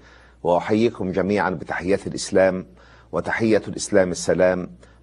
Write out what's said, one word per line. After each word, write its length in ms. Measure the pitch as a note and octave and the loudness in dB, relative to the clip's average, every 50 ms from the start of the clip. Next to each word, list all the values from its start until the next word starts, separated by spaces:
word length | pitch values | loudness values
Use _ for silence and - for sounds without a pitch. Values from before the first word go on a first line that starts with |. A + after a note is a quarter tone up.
| - - - - - - - _ - | -20 -20 -20 -20 -20 -20 -16 _ 0
وأحييكم 680 | E2 F2 E2+ - - A2 G#2+ A#2 A#2 A2+ - G2 F#2 | 0 0 2 2 0 2 2 2 0 0 -2 -6 -4
جميعا 380 | E2+ F#2+ F2+ F#2+ G#2 G2 E2+ F#2 | -2 -2 0 0 0 0 0 0
بتحية 500 | F2+ D2 - - D2 - E2+ F2+ G2 F#2+ - | -2 -4 -6 -8 -8 -4 -2 0 0 0 -2
الإسلام، 600 | F2+ - - - - G2 F#2+ F#2+ F#2+ F#2 F#2 F2 - - - - - - - - _ | -4 -8 -8 -6 0 2 4 4 4 2 0 -6 -12 -16 -20 -20 -20 -20 -20 -14 _
وتحية 500 | - E2+ E2 E2+ - - A2+ A2+ A2 G2 - | -6 -6 -4 -4 -2 0 2 2 2 2 0
الإسلام 440 | - E2+ - - - G#2 G2 F#2 F2+ | -2 -8 -8 -4 0 2 2 2 2
السلام، 600 | E2+ - - - E2+ E2+ F#2 F#2 F#2 F2+ F2 E2+ - - - - - - | 0 -4 -2 0 2 4 4 4 2 0 -4 -8 -12 -18 -20 -20 -20 -16